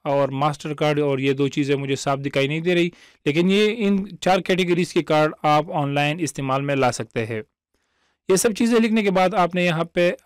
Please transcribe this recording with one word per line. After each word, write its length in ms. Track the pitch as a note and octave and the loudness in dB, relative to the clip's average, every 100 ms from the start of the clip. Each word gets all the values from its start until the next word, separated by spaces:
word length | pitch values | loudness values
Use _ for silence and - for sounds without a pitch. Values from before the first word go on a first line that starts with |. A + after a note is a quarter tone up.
| D#3 | -2
और 260 | C#3 C#3 | 0 0
मास्टर 420 | C3+ D3+ C#3+ D#3 | 0 -2 -2 -8
कार्ड, 260 | C#3+ D3+ D3 | -2 0 0
और 220 | D3 C3+ | 0 0
ये 120 | C#3 | 0
दो 140 | C3+ C#3 | 0 0
चीज़ें 280 | D3+ C#3 C#3 | 0 0 -2
मुझे 200 | C#3 C#3 | -2 -4
साफ 240 | D3 C#3 | -2 -4
दिखाई 280 | C#3 C#3 C#3 | -2 -2 -2
नहीं 140 | D#3+ | -2
दे 120 | E3+ | 0
रही, 200 | F3 E3+ - - _ D3+ | 0 0 -4 -18 _ -2
लेकिन 220 | D3 F3+ | 0 2
ये 180 | G3 G#3+ | 4 2
इन 500 | A#3 G3+ G3+ G3 E3+ | 2 0 0 -2 -4
चार 180 | F3+ F#3+ | 0 0
कैटेगरीज 500 | E3+ F#3 F3+ F3 F3+ | 2 0 2 0 0
के 100 | E3+ | -2
कार्ड 320 | D3 D#3 D#3 - D#3 | 2 2 2 0 2
आप 240 | D3+ E3+ | 2 0
ऑनलाइन 500 | F3+ C#3+ C#3+ D3 E3 | -2 -2 -2 -2 -2
इस्तेमाल 420 | D3+ - C3+ C3+ | -6 -6 -4 -2
में 140 | C#3+ C3+ | -2 0
ला 160 | B2+ | 0
सकते 280 | - A2+ A#2+ | 0 -6 -6
हैं। 240 | A2+ A2 - _ _ _ _ _ _ _ - | -6 -8 -12 _ _ _ _ _ _ _ -2
ये 80 | F#3+ | 0
सब 160 | A#3+ | 0
चीज़ें 260 | G3 A#3 A#3 | 0 2 2
लिखने 240 | A3+ A3 | 2 2
के 80 | G3+ | 2
बाद 240 | F#3 F#3 G3+ | 2 2 2
आपने 300 | F3 F3+ F3 | 0 0 0
यहाँ 200 | D#3+ E3+ | 0 -2
पे 320 | F3+ F3 - | 0 0 0